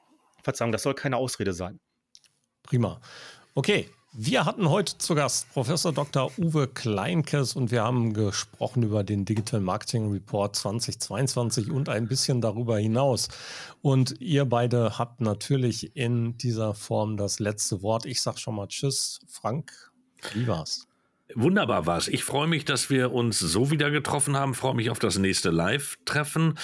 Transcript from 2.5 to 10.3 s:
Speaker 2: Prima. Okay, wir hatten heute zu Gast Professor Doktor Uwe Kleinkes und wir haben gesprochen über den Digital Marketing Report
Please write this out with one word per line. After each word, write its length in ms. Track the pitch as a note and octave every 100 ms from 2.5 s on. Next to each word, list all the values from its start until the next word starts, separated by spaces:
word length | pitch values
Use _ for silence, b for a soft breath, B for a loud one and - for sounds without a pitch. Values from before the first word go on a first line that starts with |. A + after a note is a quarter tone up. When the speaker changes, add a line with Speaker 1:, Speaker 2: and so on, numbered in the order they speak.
| _
Speaker 2:
Prima. 380 | - B2 G#2+ E2+ B B B B B
Okay, 340 | - C#3 F#3+ F2+ _ _
wir 320 | A2 A#2 B3
hatten 240 | F3 A#3 E3+
heute 300 | F#3+ F3 -
zu 160 | -
Gast 360 | D3+ C3+ - -
Professor 400 | - A#2+ E3+ F3
Doktor 360 | C#3+ C#3+ C#3+ C3 -
Uwe 320 | E3+ D#3 C3
Kleinkes 880 | - A#2 G2+ A#2 F3 C#3+ D3 B2+ -
und 140 | A#2+
wir 140 | A#2+
haben 280 | A2 B2+ A2+
gesprochen 720 | G#2+ G#2 - - - A2 B2
über 200 | A2 G#2+
den 220 | G2 G#2
Digital 360 | G2 G#2+ G#2 A2
Marketing 520 | F#2 G#2 - A#2 G#2+
Report 440 | G2 G2